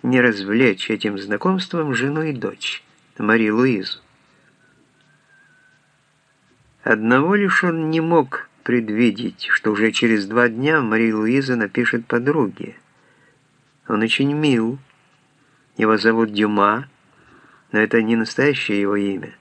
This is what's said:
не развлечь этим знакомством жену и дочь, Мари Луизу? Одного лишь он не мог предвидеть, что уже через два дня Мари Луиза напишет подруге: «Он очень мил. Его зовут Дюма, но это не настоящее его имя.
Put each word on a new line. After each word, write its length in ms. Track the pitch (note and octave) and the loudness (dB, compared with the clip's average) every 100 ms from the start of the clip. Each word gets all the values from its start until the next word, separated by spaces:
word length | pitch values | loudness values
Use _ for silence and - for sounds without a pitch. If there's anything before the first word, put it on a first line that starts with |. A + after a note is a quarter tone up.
не 180 | B2+ B2+ | 2 4
развлечь 680 | B2 G#2 G2 A2 B2+ F#2+ - | 4 2 -2 2 2 2 -4
этим 280 | A2 G#2+ G2+ | -4 -4 -6
знакомством 760 | G2 G#2 F#3 F#3+ F#3 F3 D3+ | -8 -4 -2 -2 -4 -6 -4
жену 300 | A#2 C3+ D3+ | -2 -2 -4
и 100 | D#3+ | -4
дочь, 500 | C3+ G#2 G2+ - - _ _ _ - | -6 -8 -8 -10 -10 _ _ _ -6
Мари 320 | G#2+ A2+ G#2+ | 2 2 4
Луизу? 500 | A2 C3 A2 F#2+ - _ _ _ _ _ _ _ _ _ _ _ _ _ _ _ _ _ _ _ _ _ _ _ _ _ _ _ _ | 2 2 0 -6 -12 _ _ _ _ _ _ _ _ _ _ _ _ _ _ _ _ _ _ _ _ _ _ _ _ _ _ _ _
Одного 520 | - A2 A2+ B2+ D#3 G3+ | -2 0 4 2 4 2
лишь 280 | G3+ F3+ | 2 2
он 260 | F#3 E3 D#3+ | 0 -2 -2
не 120 | D#3+ | 0
мог 480 | D#3+ E3+ C3+ - - _ | 2 2 2 -6 -14 _
предвидеть, 840 | - A#2+ A2 G#2+ A#2+ G2 A2+ - - | -2 -2 -2 0 0 0 -8 -8 -4
что 220 | - - | -2 0
уже 200 | G2+ A2 | 0 0
через 360 | - A#2+ A2 G2 | 2 0 0 0
два 220 | A2+ A#2+ | 0 0
дня 320 | A2+ C#3 D#3 | 0 0 0
Мари 300 | A#2+ A2 A2+ | 0 0 0
Луиза 440 | G#2+ G#2+ C3 C3+ B2 | 0 0 -2 0 -2
напишет 500 | G#2 - A#2+ A#2+ A#2 | -2 -2 -2 -2 -2
подруге: 680 | A#2+ B2+ D#3 A2 - - - _ _ _ _ _ _ _ _ _ _ - | -2 0 0 -2 -4 -14 -16 _ _ _ _ _ _ _ _ _ _ -6
«Он 140 | A2 | -2
очень 320 | A2+ - C#3 | -2 0 0
мил. 440 | D3 D3+ B2 A2+ C3+ _ _ _ _ _ _ _ _ _ - | 0 2 2 0 -4 _ _ _ _ _ _ _ _ _ -2
Его 180 | A2 A2 | 2 4
зовут 360 | A2 A2+ A2+ | 4 2 0
Дюма, 560 | G#2 G#2+ G#2 G2+ A2 C3+ _ _ _ _ - _ _ _ | 0 0 2 2 2 -6 _ _ _ _ -20 _ _ _
но 80 | G#2+ | 0
это 240 | G#2+ A#2 | 2 2
не 140 | A2 A#2 | 2 0
настоящее 640 | A2 - C#3 C#3 - G2+ | -2 0 0 0 -2 -2
его 160 | G2+ G#2 | 0 0
имя. 360 | G2+ F#2+ - - | -2 -4 -10 -20